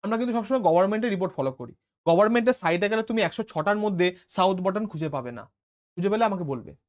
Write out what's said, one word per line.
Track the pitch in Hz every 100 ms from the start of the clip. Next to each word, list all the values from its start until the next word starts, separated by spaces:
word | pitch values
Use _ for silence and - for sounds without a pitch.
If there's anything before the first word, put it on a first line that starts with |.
আমরা | 214 226
কিন্তু | 247
সবসময় | 233 202 262
গভর্নমেন্টের | 190 170 196 220 233
রিপোর্ট | 196 180
ফলো | - 135
করি। | 127 120 - _ _ -
গভর্নমেন্টের | 170 214 233 233
সাইটে | 247 170 175 202
গেলে | 220
তুমি | 220 226
একশো | 175 -
ছটার | 214 160 156 208
মধ্যে | 208 180 180 180 _
সাউথ | - 190 190
বাটন | 185 196 214
খুঁজে | 156 156
পাবে | 139 123
না, | 117 - _ _ _ _
খুঁজে | - 190
পেলে | 214
আমাকে | 226 190
বলবে। | 160 127 107 -